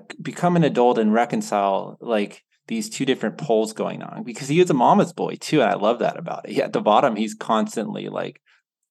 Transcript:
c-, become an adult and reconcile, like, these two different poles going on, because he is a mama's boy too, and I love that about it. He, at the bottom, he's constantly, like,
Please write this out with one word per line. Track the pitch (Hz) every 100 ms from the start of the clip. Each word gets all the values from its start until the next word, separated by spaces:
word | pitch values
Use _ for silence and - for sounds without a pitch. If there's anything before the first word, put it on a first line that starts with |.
| -
c-, | -
become | 143 - 175 175
an |
adult | 143 120 120 117
and | 107
reconcile, | 110 120 113 104 104 98 95 98 -
like, | 120 110 101 - _ _ -
these | 113 107
two | - 131
different | 123 107 -
poles | - 110 110
going | - 95 92
on, | - -
because | 165 113 139
he | 165
is | 180
a |
mama's | 147 123 190 -
boy | - 85 -
too, | - 151
and | 107
I | 95
love | 104 120
that | 92 -
about | 85 - -
it. |
He, | 107
at | -
the | 120
bottom, | 104 110 139 104
he's | 110 107
constantly, | - 110 107 - 104 101 101
like, | 95 95 - _ _ _ _ _